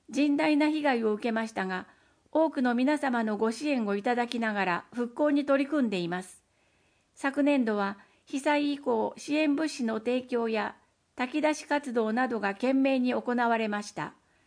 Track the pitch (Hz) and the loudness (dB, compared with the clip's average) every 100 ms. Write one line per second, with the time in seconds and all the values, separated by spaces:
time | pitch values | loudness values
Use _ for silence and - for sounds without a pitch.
0 | - 233 294 285 311 294 302 311 294 247 | -8 0 2 4 4 4 4 2 2 2
1 | 220 208 240 220 220 208 190 185 - - | 0 0 0 -2 -2 -4 -4 -4 -8 -18
2 | _ _ _ 302 320 294 247 240 262 302 | _ _ _ 2 2 2 0 2 2 2
3 | 277 240 220 208 220 233 294 269 214 202 | 0 0 0 0 0 0 -2 0 0 0
4 | 202 240 240 247 226 208 185 175 - 240 | 0 0 -2 -2 -2 0 0 -2 -4 -6
5 | 240 240 294 285 285 277 277 302 240 196 | -6 0 2 2 2 0 2 0 0 -2
6 | 175 180 - - _ _ _ _ _ _ | -2 -4 -8 -16 _ _ _ _ _ _
7 | _ - 277 277 285 285 220 208 196 202 | _ -6 -4 2 2 4 2 0 -2 -6
8 | - _ - 285 294 294 294 285 285 233 | -16 _ -8 -4 0 2 0 -2 -2 0
9 | 208 - - 294 311 285 311 - 233 220 | 0 -4 -4 0 2 2 -2 -2 -2 -2
10 | 220 254 247 240 226 220 208 - _ _ | -2 -2 -2 -2 -2 -2 -4 -8 _ _
11 | _ - 254 294 302 302 - 285 294 233 | _ -8 -4 0 0 0 -2 -4 -2 -2
12 | 220 226 262 226 196 196 247 269 269 262 | 0 0 0 0 -2 -2 0 2 4 2
13 | 247 233 214 240 233 226 220 208 208 - | 2 0 -2 0 2 2 0 -4 -6 -8
14 | 151 - _ _ | -8 -10 _ _